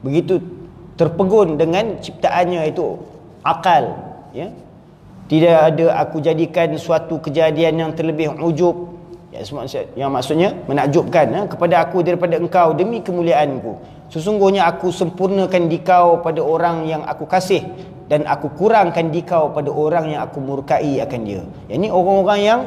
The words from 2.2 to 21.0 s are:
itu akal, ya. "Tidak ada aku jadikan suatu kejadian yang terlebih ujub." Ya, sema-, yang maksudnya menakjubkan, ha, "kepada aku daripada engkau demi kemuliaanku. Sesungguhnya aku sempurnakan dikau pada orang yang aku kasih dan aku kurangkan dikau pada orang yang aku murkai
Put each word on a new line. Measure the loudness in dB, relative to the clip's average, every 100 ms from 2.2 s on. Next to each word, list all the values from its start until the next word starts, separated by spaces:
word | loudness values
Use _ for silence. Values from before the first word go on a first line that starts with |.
| -2 0 0 0 -2
itu | -2 -4 -6 -12 -20 -20 -6 -2
akal, | 0 2 2 2 -4 -14 -18 -16
ya. | -12 -12 -14 -20 -20 -20 -20 -20 -20 -2
"Tidak | 4 6 6 6 4
ada | 2 2
aku | -2 -2
jadikan | 0 0 0 0 0 -2
suatu | -2 -2 -2 -6
kejadian | -4 2 2 2 2 0
yang | -2
terlebih | -4 -2 -2 -4 -2
ujub." | -2 2 2 0 -6 -14 -18 -20 -18
Ya, | -16
sema-, | -12 -10 -8 -8 -8
yang | -6 -4
maksudnya | -2 -2 0 0 -2
menakjubkan, | -4 0 2 2 2 2 2 0
ha, |
"kepada | -4 -2 2 2
aku | 2 0
daripada | 0 0 0 -2
engkau | 0 2 2
demi | 2 0 -2
kemuliaanku. | -4 -2 2 2 2 -2 -8 -10 -14 -20 -12
Sesungguhnya | -6 -2 2 2 4
aku | 2 0 -4
sempurnakan | -2 -4 -2 -2 0 0 2 0
dikau | 0 2 6 6 4
pada | 2 -2
orang | 0 0 0 -2 -4
yang | -6
aku | -6 -8 -2
kasih | -2 2 0 -2 -10 -16 -18 -2
dan | 0
aku | 0 -2 -4 0
kurangkan | 4 4 4 2 -2
dikau | -2 -2 0 0
pada | -2 -4
orang | -2 0 0 -2 -4
yang |
aku | -8 -8
murkai | -6 -6 -2 -2 0 -2